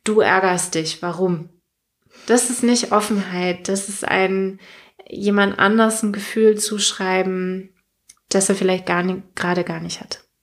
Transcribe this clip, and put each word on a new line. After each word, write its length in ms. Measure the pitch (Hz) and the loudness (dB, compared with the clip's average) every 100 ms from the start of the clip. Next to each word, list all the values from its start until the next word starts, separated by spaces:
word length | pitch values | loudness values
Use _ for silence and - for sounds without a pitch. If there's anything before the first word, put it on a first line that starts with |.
du 160 | 214 214 | 0 4
ärgerst 540 | - 185 185 180 - 165 | 4 4 2 0 -2 -4
dich, 260 | 160 - | -4 -6
warum? 480 | 175 170 190 165 - _ _ _ _ _ _ - - | -6 -2 -2 -2 -6 _ _ _ _ _ _ -8 0
Das 240 | 240 - | 2 2
ist 100 | 247 | 0
nicht 300 | 240 240 - | 2 2 2
Offenheit, 760 | 208 208 208 185 180 180 175 185 | 0 2 -2 -2 -2 -2 -2 -4
das 220 | 196 202 | -6 -6
ist 180 | - - | -6 -2
ein 520 | 190 190 190 190 196 - - - _ - | 2 2 0 -2 -6 -18 -20 -20 _ -16
jemand 480 | - 202 202 196 - | -4 0 2 2 2
anders 460 | 196 220 220 220 | 2 4 4 2
ein 100 | 208 | -4
Gefühl 440 | 202 - 220 220 214 | -4 -4 4 4 4
zuschreiben, 1120 | - 208 - - 190 185 185 185 185 185 190 _ _ _ _ _ - | 0 -2 -2 -2 0 0 0 -2 -4 -6 -10 _ _ _ _ _ -2
das 180 | 196 190 | 0 2
er 60 | 196 | 0
vielleicht 300 | 190 185 180 | 0 0 -2
gar 160 | 175 | -2
nicht, 220 | 185 185 - - | -2 -4 -8 -6
gerade 280 | 175 180 | -2 -2
gar 160 | 170 165 | -2 -6
nicht 220 | 170 - | -8 -12
hat. 200 | - - _ _ | -12 -16 _ _